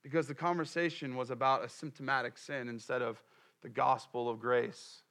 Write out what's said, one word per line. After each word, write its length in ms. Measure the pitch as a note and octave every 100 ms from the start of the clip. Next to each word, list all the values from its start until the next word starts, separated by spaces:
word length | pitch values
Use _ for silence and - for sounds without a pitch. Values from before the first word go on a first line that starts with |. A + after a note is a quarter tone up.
because 240 | C#3+ D#3 C#3+
the 80 |
conversation 800 | D3 E3+ F3 D#3 E3+ E3+ D#3 C#3
was 160 | B2+ B2
about 340 | B2+ C3 C3+
a 40 | A#2+
symptomatic 680 | - D3+ - C3+ C3+ A#2+ -
sin 320 | - C#3+ A#2+
instead 320 | A#2 - B2+
of 220 | A#2+ A2+ _ _ _ _
the 80 | C3
gospel 580 | A#2 C3 C3+ - B2 A#2+
of 120 | A2+
grace. 640 | A#2 B2 A#2 - - - _